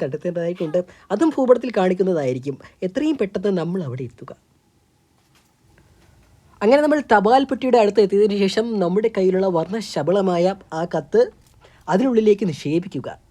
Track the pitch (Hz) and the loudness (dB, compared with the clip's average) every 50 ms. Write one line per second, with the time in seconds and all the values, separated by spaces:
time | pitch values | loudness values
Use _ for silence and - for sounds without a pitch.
0 | 170 135 147 147 - 180 170 175 170 170 180 - 175 156 156 180 180 - - - | -4 -6 -6 -6 -6 -6 -6 -4 -4 -4 -4 -4 -4 -2 -2 -2 -4 -4 -12 -20
1 | - - 185 208 330 320 - - 262 240 254 240 269 254 220 208 185 185 185 185 | -8 -6 -2 0 0 0 2 2 2 4 4 2 0 -2 -2 0 0 2 2 0
2 | 190 190 180 156 139 127 127 131 131 143 135 - - - _ _ 190 180 185 269 | 0 0 0 0 -2 -2 -4 -4 -6 -8 -10 -10 -14 -20 _ _ -8 -6 -4 -2
3 | 302 311 302 - 214 196 - 202 185 208 196 170 156 170 180 190 165 131 120 131 | -2 -2 -2 -2 -4 -4 -4 -2 -2 0 0 0 -2 -2 -4 -4 -6 -6 -8 -8
4 | 131 117 - - 135 - - - _ _ _ _ _ _ _ _ _ _ _ _ | -10 -12 -14 -18 -20 -20 -20 -20 _ _ _ _ _ _ _ _ _ _ _ _
5 | _ _ _ _ _ _ _ _ _ _ _ _ _ _ _ _ _ _ _ _ | _ _ _ _ _ _ _ _ _ _ _ _ _ _ _ _ _ _ _ _
6 | _ _ _ _ _ _ _ _ _ _ _ - 208 214 269 294 302 302 302 302 | _ _ _ _ _ _ _ _ _ _ _ -2 2 4 4 4 4 2 2 0
7 | - - 226 208 190 220 247 269 277 - 269 214 269 254 233 240 214 202 196 226 | 2 4 4 4 6 4 4 4 2 0 -4 -4 0 2 4 4 4 4 4 2
8 | 208 190 202 202 214 208 202 202 202 190 - 220 226 233 220 202 180 170 180 214 | 2 4 2 2 2 2 2 0 0 0 0 -2 -2 -2 -2 -2 -2 0 0 0
9 | 226 226 226 202 185 185 185 185 190 190 175 160 165 170 208 226 202 - - 220 | 0 0 0 0 0 0 2 0 0 0 0 -2 -2 -4 -6 -8 -10 -8 -6 -4
10 | 165 156 190 202 190 185 175 175 175 185 196 190 - _ 160 160 170 175 - 160 | -2 0 0 0 0 0 0 2 0 0 -2 -6 -10 _ -8 -8 -6 -4 -6 -6
11 | 147 - - 214 - 427 - _ _ _ _ _ - _ _ _ _ 143 170 190 | -4 0 2 2 2 0 -2 _ _ _ _ _ -20 _ _ _ _ -2 0 0
12 | 254 269 240 220 220 208 202 202 220 175 143 - - 143 156 175 185 190 - 196 | 0 2 2 4 4 4 4 2 0 -4 -4 -6 -4 -4 -2 -2 -4 -6 -10 -10
13 | - - - - _ _ | -10 -12 -14 -16 _ _